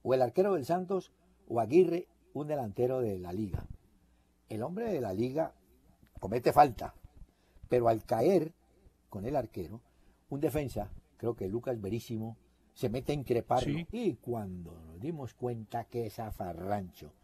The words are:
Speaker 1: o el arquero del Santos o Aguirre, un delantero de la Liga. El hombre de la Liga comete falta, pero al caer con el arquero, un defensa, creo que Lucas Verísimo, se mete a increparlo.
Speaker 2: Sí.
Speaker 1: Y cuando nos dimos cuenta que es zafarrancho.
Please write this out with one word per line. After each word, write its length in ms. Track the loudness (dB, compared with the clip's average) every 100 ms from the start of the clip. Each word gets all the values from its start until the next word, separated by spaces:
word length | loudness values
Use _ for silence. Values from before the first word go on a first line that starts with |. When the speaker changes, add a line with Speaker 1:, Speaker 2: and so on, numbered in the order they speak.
Speaker 1:
o 100 | 2
el 80 | 4
arquero 320 | 4 4 4
del 120 | 2 2
Santos 460 | 0 0 -2 -4 _ _ _ -4
o 120 | 0
Aguirre, 480 | 6 8 8 4 -4 _ _
un 140 | -6 -2
delantero 520 | -2 -2 2 2 2
de 180 | 0 -2
la 120 | -4
Liga. 340 | -4 -2 -4 -6 -14 _ _ _ _ _ _ -8
El 140 | -6
hombre 280 | -4 -4 -2
de 100 | -2
la 120 | -2
Liga 400 | 0 0 0 -2 -6 _ _ _ _ -20 -10
comete 320 | -4 0 6
falta, 400 | 8 6 4 -10 -10 -20 -20 -20 _ _ -20 0
pero 180 | 2 4
al 160 | 2
caer 500 | 0 2 4 4 2 -6 _ _ -20 _ _
con 160 | -8 -4
el 100 | -2
arquero, 460 | -2 -6 -10 -12 -18 _ _ _ _
un 100 | -2
defensa, 500 | 0 0 -2 -4 -8 -10 -18 _
creo 180 | -4 -2
que 120 | -4
Lucas 320 | -4 -4 -4
Verísimo, 560 | -4 -6 -4 -6 -6 -10 _ _ _
se 160 | -6 -4
mete 240 | -2 -2
a 20 | -4
increparlo. 580 | 0 0 2 0 2
Speaker 2:
Sí. 140 | -2 -4
Speaker 1:
Y 220 | -2 -2 -2
cuando 580 | -4 -6 -6 -10 -12 -14
nos 180 | -18 -10
dimos 340 | -8 -8 -10
cuenta 520 | -6 -4 -4 -6 -8 -4
que 220 | -4 -4
es 80 | -6
zafarrancho. 1000 | -8 -6 -8 -6 -2 -2 -4 -12 -20 -20